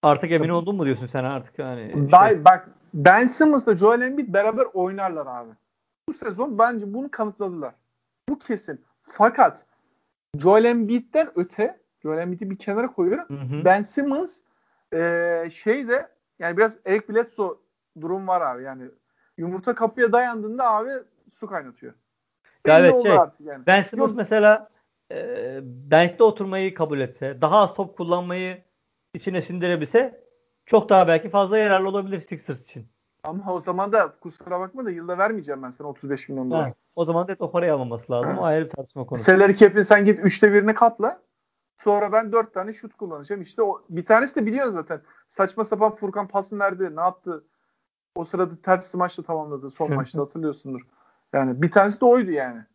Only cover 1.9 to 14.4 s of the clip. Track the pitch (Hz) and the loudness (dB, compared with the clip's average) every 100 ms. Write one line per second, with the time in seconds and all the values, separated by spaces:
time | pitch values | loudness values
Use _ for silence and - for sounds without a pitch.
1.9 | 151 139 180 208 190 151 185 - _ _ | -4 6 8 8 6 6 6 0 _ _
2.9 | 151 147 196 247 - 311 285 233 185 208 | 2 6 6 4 2 4 4 2 4 4
3.9 | 240 254 285 240 190 208 220 - 190 185 | 2 -2 -6 -2 0 0 0 -2 -2 -4
4.9 | 196 190 160 135 123 117 110 _ _ _ | -4 -6 -6 -10 -12 -14 -20 _ _ _
5.9 | _ - - 233 190 277 208 233 233 202 | _ -14 -10 -10 -6 -6 0 0 0 -8
6.9 | 214 277 - 214 202 202 175 135 _ _ | -10 -10 -8 -8 -6 -8 -8 -12 _ _
7.9 | _ _ _ - 285 - 208 - 170 _ | _ _ _ -10 -10 -6 -8 -8 -16 _
8.9 | _ _ - 220 233 240 - _ _ _ | _ _ 0 0 4 2 2 _ _ _
9.9 | _ _ _ _ 147 160 208 233 240 214 | _ _ _ _ 0 4 6 4 0 0
10.9 | 240 - 208 - 175 180 - 233 370 _ | -4 -2 -2 -2 -4 -6 -4 -4 -4 _
11.9 | _ - 156 175 180 196 196 - 202 247 | _ -8 -6 -6 -8 -10 -10 -6 -4 -4
12.9 | - 175 262 349 143 131 147 170 190 208 | -2 -2 -2 -6 -12 -8 0 2 2 0
13.9 | - 285 277 359 - | -4 -2 -4 -6 -12